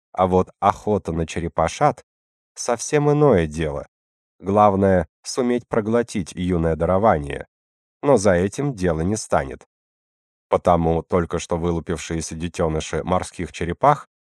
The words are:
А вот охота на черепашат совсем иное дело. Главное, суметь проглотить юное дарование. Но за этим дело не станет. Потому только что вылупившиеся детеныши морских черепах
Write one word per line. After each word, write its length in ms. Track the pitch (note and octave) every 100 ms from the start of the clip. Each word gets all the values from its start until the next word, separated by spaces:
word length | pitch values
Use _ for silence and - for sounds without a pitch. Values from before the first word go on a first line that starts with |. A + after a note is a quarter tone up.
| _
А 120 | - F#2
вот 240 | F#2 F#2 _
охота 520 | G2 - - G2+ -
на 160 | E2 E2
черепашат 760 | - E2 - E2 - D3 C#3 - _ _ _ _ -
совсем 560 | - A#2+ - D3+ D3
иное 340 | D3 D3 G2+ E2
дело. 420 | D2+ D#2 C#2+ B1+ _ _ _ _ _
Главное, 680 | F2+ G2+ G#2 F#2+ G2 F#2 E2+ _
суметь 440 | - - B2 A#2+ -
проглотить 680 | - G#2 A#2 A#2 G#2+ E2
юное 420 | - F2+ F2 E2 D#2
дарование. 680 | E2+ F#2+ A2 F2 C#2+ - - _ _ _ _ _
Но 160 | C#3+ C3
за 160 | G2+
этим 400 | F2 G2 - C#3+
дело 280 | B2 F2+ D#2+
не 140 | E2 G#2+
станет. 500 | - F#2 C#2 B1 _ _ _ _ _ _ _ _ _
Потому 540 | F#2 - E2+ E2 E2
только 360 | D#2 F#2 E2+ E2+
что 180 | - E2+
вылупившиеся 800 | E2+ E2+ D#2 D#2+ - E2 D#2+ E2
детеныши 680 | F2 - E2+ D#2 - D#2+
морских 480 | - F#2 D#2 - E2
черепах 560 | - E2 E2+ C3+ D3 - _ _